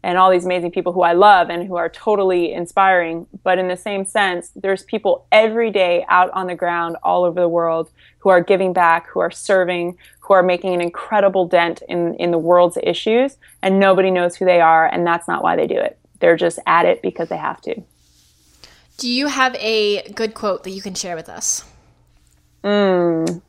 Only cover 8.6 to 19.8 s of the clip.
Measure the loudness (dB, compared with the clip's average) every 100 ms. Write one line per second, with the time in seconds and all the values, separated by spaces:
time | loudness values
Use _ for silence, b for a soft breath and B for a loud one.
8.6 | 2 2 2 2 -2 -4 -4 -4 0 0
9.6 | 0 -2 -6 -10 b b 2 4 4 0
10.6 | -2 -2 -4 -8 -4 0 2 2 2 2
11.6 | 0 -4 -8 -4 -4 -4 -2 -2 2 4
12.6 | 4 0 -4 -4 0 0 0 _ b b
13.6 | 0 2 4 4 2 0 -2 0 2 4
14.6 | 4 4 2 0 -2 -2 -4 -4 -2 -2
15.6 | -2 -2 -4 -8 _ _ 2 2 0 -2
16.6 | 0 2 2 0 -4 -6 -8 -6 -8 -10
17.6 | -12 -12 -14 _ _ _ _ _ b b
18.6 | b b b -12 -6 -2 -2 0 0 0
19.6 | -2 0